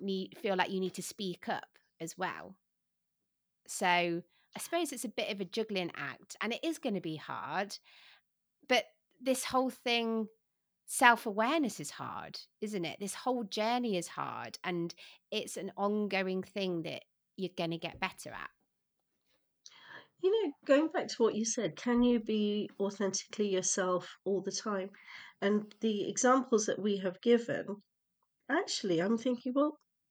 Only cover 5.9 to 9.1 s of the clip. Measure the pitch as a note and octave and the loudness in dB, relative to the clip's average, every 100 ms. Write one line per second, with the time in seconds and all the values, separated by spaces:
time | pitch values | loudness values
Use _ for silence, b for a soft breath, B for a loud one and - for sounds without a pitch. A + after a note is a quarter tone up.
5.9 | - C#3 - - - G#3+ A#3 E4 D#4 B3+ | -4 -8 -8 -12 -6 -4 -2 -4 -2 -2
6.9 | G3 E3 D#3 - A#2 A2 E3 G3+ - b | -2 -4 -6 -6 -8 -4 -4 -6 -8 b
7.9 | b b b _ _ _ _ - B3+ - | b b b _ _ _ _ 0 0 0
8.9 | _ _ | _ _